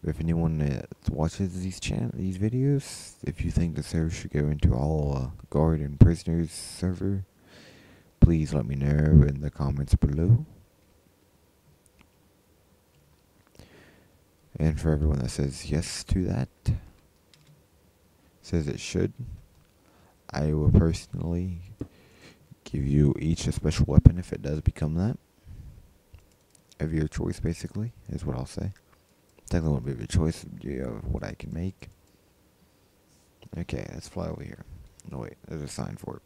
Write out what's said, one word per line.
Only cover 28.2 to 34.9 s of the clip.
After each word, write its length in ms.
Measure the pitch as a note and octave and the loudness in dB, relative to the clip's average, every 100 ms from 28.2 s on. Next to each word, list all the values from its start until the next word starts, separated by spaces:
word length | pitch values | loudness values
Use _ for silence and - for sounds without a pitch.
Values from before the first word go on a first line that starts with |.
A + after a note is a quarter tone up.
| - | -6
what 100 | B2 | -6
I'll 100 | - | -6
say. 280 | - G2 - _ _ _ _ _ _ - | -6 -6 -8 _ _ _ _ _ _ -4
Technically 220 | F2+ D#2+ | -2 0
won't 140 | C#2 B1 | -2 -2
be 60 | |
of 80 | B1+ | -8
your 80 | - | -2
choice, 380 | F2 D#2+ E2 - G1+ | 0 0 -2 -10 -12
you 200 | - C2+ | -10 -8
know, 200 | B1+ G#1+ | -8 -8
what 200 | - - | -6 -6
I 100 | - | -6
can 200 | - - | -12 -10
make. 360 | D#2+ F#2 - - - _ _ _ _ _ _ _ _ _ _ _ _ _ _ - - | -6 -8 -8 -20 -20 _ _ _ _ _ _ _ _ _ _ _ _ _ _ -14 -10
Okay, 300 | F2 B1+ G1+ | -8 -8 -8
let's 140 | - - | -14 -14
fly 180 | - E2 | -10 -8
over 160 | D#2+ | -8
here. 220 | - - - - - | -12 -16 -18 -20 -20